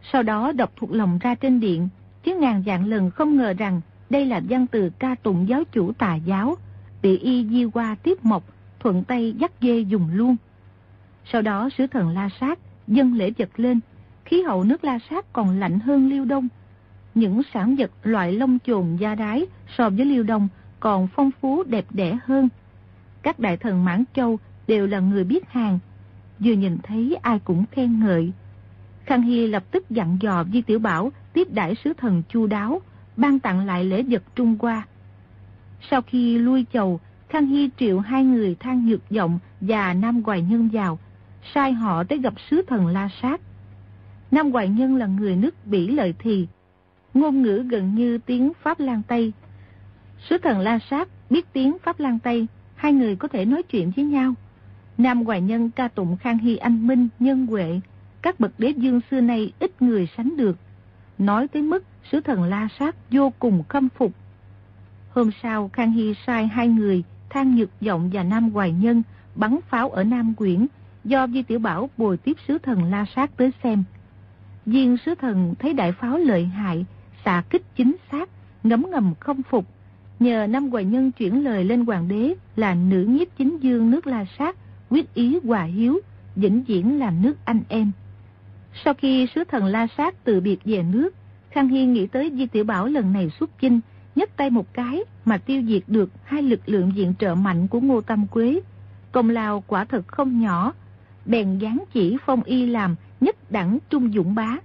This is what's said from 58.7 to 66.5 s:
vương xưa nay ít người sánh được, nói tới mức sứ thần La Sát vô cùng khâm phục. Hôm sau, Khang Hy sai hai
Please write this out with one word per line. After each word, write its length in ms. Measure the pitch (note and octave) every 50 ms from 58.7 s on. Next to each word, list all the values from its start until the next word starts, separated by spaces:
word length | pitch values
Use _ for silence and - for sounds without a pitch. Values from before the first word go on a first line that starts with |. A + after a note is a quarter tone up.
| D4+ C#4+
vương 220 | A#3 C4 B3 B3 A#3 -
xưa 100 | C#4 C4
nay 300 | A#3+ A#3 A#3+ A3+ G#3+ F#3+ - -
ít 220 | - - - -
người 260 | B3+ B3 A3+ G3+ F3+ D#3+ - -
sánh 200 | A#3 C4 E4 D4
được, 200 | B3+ G3+ E3+ - - - - - - - - - - - - -
nói 300 | G3 G3+ G3+ G#3+ C4 C#4+
tới 140 | - D4+
mức 220 | D4 D4+ E4+ F#4+ F#4 - - - - -
sứ 80 | - D4
thần 240 | - - C4 F#3 F3
La 240 | E3+ G3 G3+ G#3+ G#3+ - -
Sát 160 | C#4 D4+ E4 - - -
vô 220 | A#3 C#4 C#4 C4+ B3 -
cùng 240 | - A#3+ G3+ F3 D#3 -
khâm 200 | - C#4+ C4+ B3+
phục. 220 | - - B3+ G3 - - - - - - - - - - - - - - - - - - - -
Hôm 200 | - B3+ A#3+ A3 G#3 - -
sau, 260 | A#3+ A3 G#3+ G#3 G3 -
Khang 180 | - A#3+ A3+
Hy 220 | A3+ A#3 A3 G#3+ G#3 - - -
sai 200 | B3 A3+ A3
hai 200 | A3